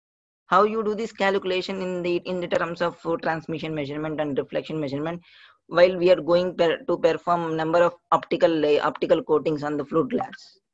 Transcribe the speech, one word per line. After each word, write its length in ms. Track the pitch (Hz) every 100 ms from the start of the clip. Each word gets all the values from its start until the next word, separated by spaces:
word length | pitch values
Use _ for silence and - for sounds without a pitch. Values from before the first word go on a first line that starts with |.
| _ _ _ _ -
How 180 | 180
you 180 | 214 220
do 120 | 214 208
this 160 | 226
calculation 680 | - 196 196 190 185 180 190
in 220 | 185 180
the, 140 | 175 175 170
in 140 | 180
the 80 | 175
terms 340 | 180 170 170
of, 160 | 170 - 165
uh, 100 | 165
transmission 560 | 170 160 160 160 160
measurement 480 | 156 139 147 156 151
and 160 | 147 135
reflection 440 | 139 151 143 156
measurement 420 | 143 139 160 175 _ _ - _ -
while 280 | 160 185 185
we 140 | 175
are 100 | 175
going 360 | 151 175 180 170
per, 220 | 170 - -
to 100 | 170
perform 580 | 170 156 - 175 165 160
number 240 | 160 170
of 140 | 175 - -
optical 400 | 165 - 170 170
lay, 300 | 160 147 147
optical 420 | 151 - 175 165
coatings 400 | 156 151 160 151
on 140 | 147 147
the 80 |
float 260 | 139 160 135
glass? 480 | - - - - _ _